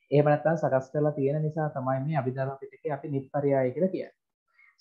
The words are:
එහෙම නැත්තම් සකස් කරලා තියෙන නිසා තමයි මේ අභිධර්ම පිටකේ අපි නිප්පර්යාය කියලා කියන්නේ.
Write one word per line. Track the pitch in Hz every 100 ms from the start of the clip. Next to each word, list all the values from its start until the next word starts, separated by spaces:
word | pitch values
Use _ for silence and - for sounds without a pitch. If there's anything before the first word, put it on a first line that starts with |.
| -
එහෙම | 143 147
නැත්තම් | 147 156 165
සකස් | 151 131 -
කරලා | 151 151
තියෙන | 147 135 156
නිසා | 156 156 151
තමයි | 139 127 131
මේ | 143 156
අභිධර්ම | 127 131 135 139
පිටකේ | - - 156
අපි | 139 156
නිප්පර්යාය | 135 135 147 143 135 127
කියලා | 135 185
කියන්නේ. | 165 - - _ _ _ _ _ _